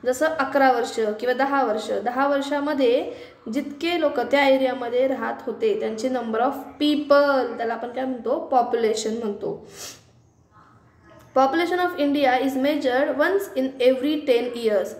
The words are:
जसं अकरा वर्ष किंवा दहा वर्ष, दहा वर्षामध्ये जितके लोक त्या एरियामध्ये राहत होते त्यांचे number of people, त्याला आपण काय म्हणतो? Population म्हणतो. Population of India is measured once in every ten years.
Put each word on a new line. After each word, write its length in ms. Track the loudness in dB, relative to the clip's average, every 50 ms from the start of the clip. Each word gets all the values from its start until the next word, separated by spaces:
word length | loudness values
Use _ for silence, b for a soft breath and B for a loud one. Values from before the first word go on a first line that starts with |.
| -2
जसं 220 | -2 0 0 0
अकरा 460 | 0 0 -2 -4 0 2 4 4 4
वर्ष 280 | 4 2 0 -4 -2 -2 -2 -2 -2 -2
किंवा 120 | -2 -2
दहा 320 | 0 0 0 0 2 0 0
वर्ष, 260 | 0 -2 -4 -4 -4
दहा 380 | -4 -2 -2 -4 0 0 0 2
वर्षामध्ये 840 | 2 0 0 -2 -2 -2 -2 -2 0 2 2 4 4 2 0 B B B B B B B -10 -6
जितके 480 | -4 -4 -4 -6 -8 -6 -4 -2 0 0
लोक 200 | 0 0 0 -2
त्या 280 | 0 2 2 4 6 6
एरियामध्ये 580 | 4 4 4 0 0 -2 -6 -2 0 2 2
राहत 280 | 2 0 -2 -4 -6 -6 -6
होते 380 | -8 -8 -6 -2 0 0 0 0
त्यांचे 280 | -2 -4 -4 -4 -4 -2
number 300 | -2 -2 -4 -2 -2 0
of 140 | 0 0 0 -4 -12 -14 -6 -2
people, 760 | 0 2 2 0 2 4 4 6 6 4 2 2 0 -2 -4
त्याला 180 | -4 -4 -4 -4
आपण 140 | -4 -6 -8
काय 160 | -6 -6 -4
म्हणतो? 360 | -4 -6 -6 -2 -2 -2 -2
Population 760 | -2 2 2 2 2 2 0 0 0 0 0 0 -2 -4 -4
म्हणतो. 540 | -4 -4 -6 -6 -6 -6 -8 -8 -8 B B B B B B B B B _ _ _ _ _ _ _ _ _ _ -20 -20 _ _ _ _ _ _ _ _ -20 -20 -20 -20 -2 _
Population 420 | 2 2 4 2 0 0 0 0 0
of 200 | 0 -2 0 0
India 340 | 0 0 2 2 2 2 2 2
is 140 | 0 0 0
measured 600 | 0 0 0 0 0 0 0 2 2 0 0 2 0
once 420 | 0 2 2 0 -2 -2 -4 -4
in 40 | -4
every 520 | -4 -2 4 4 4 4 4 0 0 -2 0 2 2
ten 160 | 2 2 2 -2 -6 -2 0
years. 220 | 2 2 2 0 -2 -8